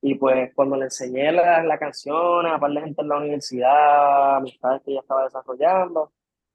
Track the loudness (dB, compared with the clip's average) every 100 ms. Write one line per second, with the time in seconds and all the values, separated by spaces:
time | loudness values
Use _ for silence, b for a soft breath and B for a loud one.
0 | -4 0 2 2 0 -2 -2 -2 -6 -8
1 | -8 -2 0 2 4 2 2 -2 -4 -10
2 | -6 -2 0 0 0 -2 -2 -2 -6 -8
3 | -4 -4 -4 -6 -8 -2 2 4 6 6
4 | 4 4 2 0 -2 -6 -4 -4 -4 -8
5 | -4 -4 -4 -8 -12 -2 2 2 0 -4
6 | -6 _ _ _ _